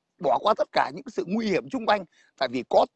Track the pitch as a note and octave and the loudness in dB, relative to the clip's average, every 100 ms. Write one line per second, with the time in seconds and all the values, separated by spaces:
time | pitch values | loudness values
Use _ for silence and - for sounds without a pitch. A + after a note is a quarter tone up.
0 | _ _ C#3+ B2+ G3+ A3 - - B2+ C#3+ | _ _ 0 2 2 0 0 0 -2 -4
1 | - G#3 E3+ G#3+ A3 D#3+ A#2+ C4 A3+ G#3 | -8 -8 -4 -4 0 -2 -2 -4 0 0
2 | E3+ _ _ _ C3 B2 A#2 G3 C4 | -2 _ _ _ -4 -4 2 2 2